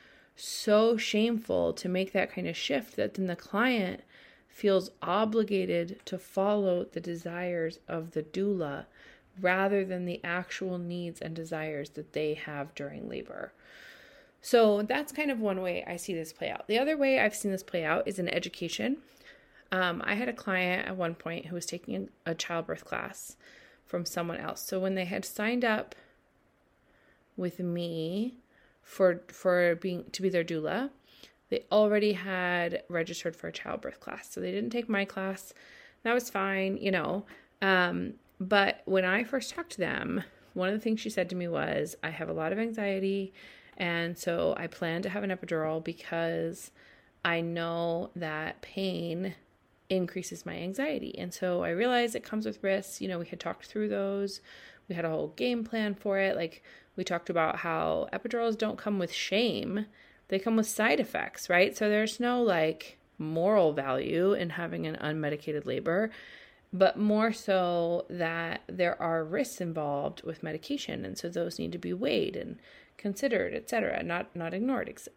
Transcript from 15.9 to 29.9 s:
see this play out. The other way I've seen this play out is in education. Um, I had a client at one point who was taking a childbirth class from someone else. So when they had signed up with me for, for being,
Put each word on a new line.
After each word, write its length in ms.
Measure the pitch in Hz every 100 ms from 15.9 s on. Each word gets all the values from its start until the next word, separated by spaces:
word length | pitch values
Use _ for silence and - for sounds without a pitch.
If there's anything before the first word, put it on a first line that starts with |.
| 175
see 180 | -
this 180 | 165 156
play 160 | - 170
out. 200 | - -
The 100 | 220
other 180 | 277 302
way 240 | 269 269
I've 140 | 214
seen 160 | - 202
this 120 | 190
play 220 | - 175
out 240 | 156 160 -
is 100 | 190
in 100 | 175
education. 680 | - - - 170 - 226 294 - - - - _ - -
Um, 280 | 185 180 170 -
I 80 |
had 140 | 202 247
a 40 |
client 560 | 220 - 185 180 185 -
at 80 | 190
one 180 | 170
point 320 | 170 165 170 156
who 80 |
was 120 | 175 -
taking 420 | 175 - 190 196 _
a 100 | 170
childbirth 520 | 165 - 170 165 160 -
class 500 | - - - - - - - - -
from 220 | - 180 175
someone 320 | 175 170 170
else. 240 | - -
So 180 | - 190
when 140 | 190
they 100 | 190
had 220 | 180 196 -
signed 400 | - 214 247 240
up 280 | 214 - - - _ _ _ _ _ _ _ _ _ _ _ _ -
with 220 | 180 -
me 800 | 175 175 170 165 160 190 247 - _ _ _ _
for, 400 | - - 185 170 -
for 460 | - 185 180 175
being, 300 | 165 190